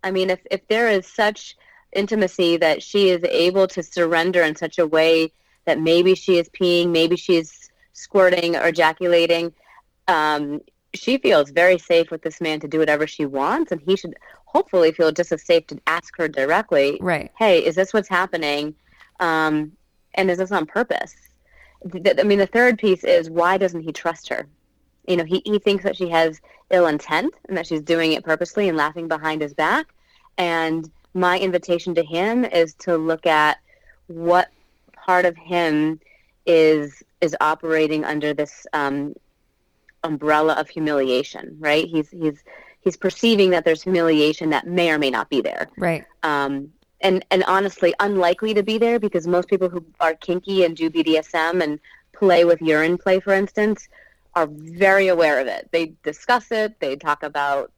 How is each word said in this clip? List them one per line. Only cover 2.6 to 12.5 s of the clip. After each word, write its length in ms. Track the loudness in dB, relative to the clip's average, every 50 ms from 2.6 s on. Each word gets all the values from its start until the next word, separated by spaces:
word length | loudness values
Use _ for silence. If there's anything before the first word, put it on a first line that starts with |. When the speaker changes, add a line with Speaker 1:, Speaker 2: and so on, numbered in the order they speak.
| 2 2 0 0
Speaker 1:
she 260 | -4 -4 0 2 4 4
is 120 | 2 2 0
able 420 | -2 0 2 2 2 2 2 0 0
to 140 | 0 -8
surrender 600 | -10 -8 -4 -2 0 0 2 0 0 2 2 2
in 120 | 0 0 -2
such 220 | -4 -8 -8 -2 -2
a 80 | -2
way 460 | 0 2 2 4 4 4 2 2 -2 _ _ _ _ _ _ _
that 160 | -2 -2 0
maybe 340 | 2 2 2 4 4 4 2
she 220 | 0 2 0 0 0
is 100 | 0 -2
peeing, 380 | _ -4 0 0 2 2 0 0
maybe 260 | 2 2 2 2 0
she 200 | -2 0 0 0
is 340 | 0 0 -4 -16 _ -20 _ _ _ _ _ _
squirting 600 | -20 -20 -2 2 4 4 4 4 2 0 -2 -2
or 80 | 0 0
ejaculating, 880 | 0 2 2 2 0 0 _ 0 2 4 4 4 4 0 0 -2 -6 _ _ _ _ -20 -20 _ _ _ _ _ 0
um, 520 | 0 2 2 0 0 -2 -4 -6 -8 -10 -12 _ _ _ _ _ -18
she 220 | -10 -4 -2 -2 0
feels 320 | 2 4 4 4 2 2
very 280 | 2 2 4 4 4 2
safe 320 | 2 _ 2 2 2 0
with 120 | -6 -8
this 180 | _ -10 -8 -6
man 200 | -6 -4